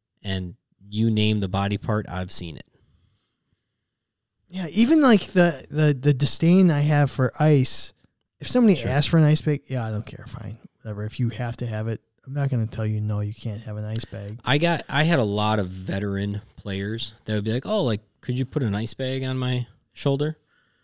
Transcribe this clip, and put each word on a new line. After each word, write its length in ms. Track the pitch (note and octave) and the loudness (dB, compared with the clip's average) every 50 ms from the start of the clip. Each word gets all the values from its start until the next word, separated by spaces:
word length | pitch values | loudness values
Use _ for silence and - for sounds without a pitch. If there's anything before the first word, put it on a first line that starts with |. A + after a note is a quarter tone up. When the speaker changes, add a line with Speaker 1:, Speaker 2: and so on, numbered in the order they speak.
| _ _ _ _ | _ _ _ _
Speaker 1:
And 340 | - G2+ F#2+ F#2+ F#2 F2 - _ _ _ _ _ G2 G2+ | -8 -6 -6 -6 -6 -8 -12 _ _ _ _ _ -16 -8
you 200 | G#2 G#2+ A2 A#2 | -2 0 0 2
name 300 | G#2+ G#2+ G#2+ G#2+ G#2+ G#2 | 2 2 2 2 2 0
the 80 | G2+ F2+ | -2 -2
body 300 | G2 G2 G2 G2+ G2+ - | -2 -2 0 0 -2 -4
part, 280 | - - G#2+ G#2+ - - | -2 -2 -4 -4 -4 -6
I've 220 | E2 F#2 F#2 F2 | -8 -8 -6 -6
seen 240 | - - F2+ E2 D2 | -6 -8 -8 -8 -12
it. 100 | - - _ _ _ _ _ _ _ _ _ _ _ _ _ _ _ _ _ _ _ _ _ _ _ _ _ _ _ _ _ _ _ _ _ _ _ _ _ | -16 -18 _ _ _ _ _ _ _ _ _ _ _ _ _ _ _ _ _ _ _ _ _ _ _ _ _ _ _ _ _ _ _ _ _ _ _ _ _
Speaker 2:
Yeah, 200 | F3 F#3+ F3+ D3+ | -8 -8 -6 -2
even, 300 | - G3+ A#3 B3 D#4+ D#4 | 2 2 4 6 6 6
like, 200 | D4 B3+ A3 F#3+ - - | 6 6 6 6 4 2
the, 340 | - F#3 F3 F3 D3+ - - - | 2 4 4 4 2 -2 -8 -4
the, 220 | C#3+ D3+ D#3 D3 C#3+ B2+ | 0 2 4 4 4 4
the 160 | C3 D3 C#3 | 4 2 2
disdain 560 | B2 C#3+ - - - E3 E3 F3+ F#3+ F#3 E3+ | 4 2 -2 0 2 4 6 6 8 6 6
I 100 | D3 C#3+ | 4 2
have 300 | D3 D3+ D3+ D3 C#3+ C3+ | 2 2 4 4 2 2
for 220 | - - B2+ - - - | 2 0 -2 0 0 2
ice, 540 | D3+ D#3 D3+ C3+ B2 - - - - - - _ _ _ _ _ _ _ _ - | 4 4 6 4 4 2 0 -2 -4 -6 -10 _ _ _ _ _ _ _ _ -10
if 100 | - - | -6 0
somebody 280 | - B3+ A#3+ G#3+ F3 | 2 4 6 4 4
Speaker 1:
Sure. 140 | C#3 - - | 4 0 0
Speaker 2:
asks 180 | C3 D3 D3 - | 0 0 2 4
for 100 | E3+ D#3+ | 4 4
an 60 | D#3 | 6
ice 160 | D3 D#3 - | 6 4 2
bag, 220 | - D#3 D3 C#3 _ | 2 0 -2 -2 _
yeah, 180 | - C3+ B2 A2+ | -6 -6 -4 -4
I 60 | A2 | -4
don't 160 | A2 G#2+ - | -4 -6 -6
care, 180 | - - - - - | -8 -12 -16 -14 -14
fine, 280 | - - G#2+ G#2 A2+ - - - _ _ | -14 -12 -12 -12 -14 -14 -18 -20 _ _
whatever. 220 | - A2 G#2 G#2 G#2+ | -12 -10 -8 -8 -8
If 140 | G#2+ - - | -6 -4 -2
you 120 | B2 A2+ | -2 -2
have 260 | G#2+ G2+ B2 A#2 A#2 - | -2 -4 -6 -6 -6 -6
to 80 | A2+ | -6
have 220 | A2+ A2 G#2+ A2 A2+ | -6 -6 -4 -4 -4
it, 120 | A2 - _ _ _ _ - | -6 -8 _ _ _ _ -14
I'm 60 | B2+ C#3 | -10 -6
not 160 | C#3+ C#3 C3+ | -4 -2 0
gonna 160 | C3 A#2 A2 | 0 0 -2
tell 180 | A2 - A#2 A2 | -2 -4 -4 -2
you, 140 | G#2+ G#2+ G#2+ | -2 -2 -2
"No, 200 | G#2+ G#2+ G#2+ G#2 | -2 -2 -2 -2
you 120 | G#2 G#2 | -4 -4
can't 300 | G#2+ - - A2+ G#2 A2 | -6 -8 -8 -8 -8 -8
have 140 | - A2+ G#2+ | -10 -10 -10
an 80 | G#2+ G#2+ | -8 -8
ice 200 | G#2+ A2 A2+ - | -6 -6 -8 -8
bag." 360 | - - G2+ G2+ G2+ G#2+ A#2+ - | -8 -12 -12 -12 -12 -12 -8 -2
Speaker 1:
I 140 | - C#3 D3+ | 0 0 2
got, 260 | E3 E3+ E3+ - - - | 2 0 0 -2 -4 -4
I 160 | C#3 C#3+ D#3 | 0 0 2
had 160 | E3 E3+ C#3 | 2 2 2
a 40 | A2+ | 2
lot 340 | G2+ G2+ G#2 G#2+ G#2+ A2 G#2+ | 0 0 0 0 0 0 0
of 80 | F#2+ F2+ | -2 -4
veteran 720 | F#2 F#2 F#2 - - G2 G#2 G2+ G2 G2 G2+ G2+ G2+ G#2 - - _ | -6 -10 -8 -6 -6 -4 -4 -4 -4 -4 -4 -4 -6 -8 -10 -14 _
players 560 | - - G#2 G2 F#2+ G2 G#2 A2+ A#2 - - - _ - | -16 -10 -8 -6 -6 -6 -6 -6 -6 -8 -10 -12 _ -6
that 100 | - A2 | -4 -2
would 100 | G#2 G2+ | -2 0
be 80 | A2 | -2
like, 140 | A2 C3 - | -2 -2 -2
"Oh, 180 | F#3 G#3+ G#3+ D#3+ | -2 -2 0 0
like, 160 | A#2+ G#2+ G2+ _ _ _ _ | 0 -2 -2 _ _ _ _
could 160 | - - B2 | -8 -6 -4
you 80 | B2+ C3 | -4 -4
put 200 | - - D3+ C3+ | -4 -4 -2 -2
an 100 | G#2+ G2 | -2 -2
ice 200 | G#2 A2+ - - | -2 -4 -6 -6
bag 280 | - C3 C3 C3+ C3+ | -6 -6 -6 -4 -4
on 160 | C3 C3 C3 B2+ | -4 -4 -4 -4
my 300 | B2+ B2+ B2+ B2 A#2+ - _ _ _ _ | -2 -2 -2 -4 -4 -8 _ _ _ _
shoulder?" 440 | _ - - C#3+ C#3 C#3 D3+ D#3 D#3 _ _ _ _ _ _ _ _ _ | _ -4 -2 -2 0 0 -2 -4 -6 _ _ _ _ _ _ _ _ _